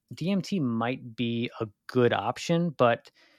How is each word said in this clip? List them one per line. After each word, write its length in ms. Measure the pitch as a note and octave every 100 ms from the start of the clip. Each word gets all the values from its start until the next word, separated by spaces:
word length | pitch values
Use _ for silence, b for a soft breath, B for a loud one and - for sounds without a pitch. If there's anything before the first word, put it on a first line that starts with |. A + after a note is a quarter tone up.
| -
D 160 | B2 E3
M 100 | G3
T 180 | - G3
might 560 | C3 A2+ A#2 C3 B2 A2+
be 340 | A#2 A#2 A#2 -
a 80 | A2 - -
good 260 | B2+ A#2+
option, 560 | G#2 G#2 - - E3+ E3+
but 380 | - B2 A#2 - _ b